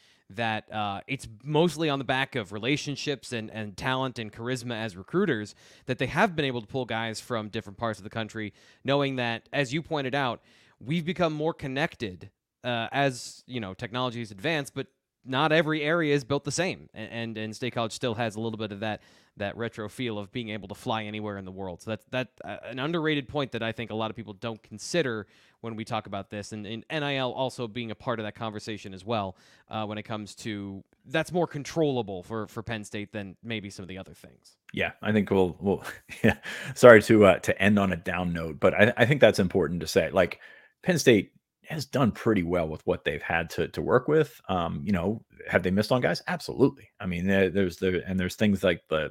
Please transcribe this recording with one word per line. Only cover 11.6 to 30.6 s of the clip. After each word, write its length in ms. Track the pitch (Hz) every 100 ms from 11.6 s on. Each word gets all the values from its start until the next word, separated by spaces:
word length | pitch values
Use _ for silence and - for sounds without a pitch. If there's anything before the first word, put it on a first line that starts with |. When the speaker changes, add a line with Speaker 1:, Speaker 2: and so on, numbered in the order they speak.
| 139 131 165 - 101 90 98 _ _ _
Speaker 1:
uh, 260 | 123 117 113
as, 500 | 135 139 123 - - -
you 120 | 123
know, 140 | 98
technology 460 | 95 117 123 127 117
has 120 | 110
advanced, 440 | 98 147 160 135
but 120 | 143 - _ _ _
not 260 | 123 131 156
every 320 | 156 156 156
area 320 | 147 175 151
is 100 | 143
built 200 | 120 143
the 80 | 143
same. 380 | 147 180 87 76
A-, 40 | -
and, 400 | 110 117 117 110
and 180 | 110 104
State 160 | 123
College 200 | 120 113
still 220 | - 127
has 220 | 110 117 104
a 40 |
little 180 | 113 110
bit 120 | 107
of 100 | 101
that, 200 | 110 104 - _ _ -
that 180 | 101 -
retro 320 | 113 - 104
feel 300 | - 123 104
of 120 | 101
being 200 | 127 113
able 180 | 107 95
to 60 |
fly 300 | 101 127 113
anywhere 340 | 107 107 107 98
in 60 |
the 80 | 92
world. 280 | 95 95 85
So 100 | -
that's, 140 | 107 -
that, 180 | - 104 -
uh, 140 | 92 104
an 140 | 104 127
underrated 500 | 147 170 156 147 131
point 240 | 147 131
that 100 | 117
I 100 | 113
think 180 | 113 113
a 40 |
lot 160 | 107 110
of 60 | 113
people 180 | 104
don't 280 | 98 117 110
consider 640 | - 107 - 175 139 110 98 _ _ _
when 140 | 117
we 100 | 110
talk 220 | 113 110 101
about 240 | 101 98
this, 220 | 104 101
and, 120 | 107 104
and 180 | 113 -
N 140 | 156
I 140 | 143 135
L 160 | 127
also 340 | - 131 - 117
being 240 | 117 113
a 40 |
part 260 | 107 - 113
of 40 |
that 120 | 104 -
conversation 580 | 113 104 - 104 104
as 100 | 95
well, 320 | 95 113 98 - _ _ -
uh, 160 | 110
when 140 | 104 107
it 60 |
comes 320 | 107 107 101 -
to, 480 | 117 101